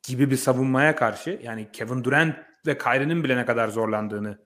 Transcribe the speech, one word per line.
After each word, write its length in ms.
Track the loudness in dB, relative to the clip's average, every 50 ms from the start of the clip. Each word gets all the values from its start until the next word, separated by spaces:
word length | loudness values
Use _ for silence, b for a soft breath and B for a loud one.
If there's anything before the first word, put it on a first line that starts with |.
| -8 -6
gibi 220 | 0 2 2 2
bir 60 | 2
savunmaya 600 | 0 2 2 2 2 2 2 4 4 4 4 4
karşı, 440 | 4 0 0 0 -4 -8 -8 -8 -8
yani 260 | -10 -10 -10 -10 -12 -12
Kevin 320 | -10 -10 -8 -6 -6 -4 -2
Durant 320 | 2 2 4 2 2 0 -6 -14 -20 _ _ _
ve 120 | -4 -4 -2
Kyrie'nin 460 | 0 0 0 2 2 0 0 0 2
bile 120 | 2 0
ne 80 | 0 2
kadar 240 | 0 2 0 0 0
zorlandığını 720 | 0 -2 0 0 0 -2 -2 -4 -6 -6 -6 -6 -8 -12 _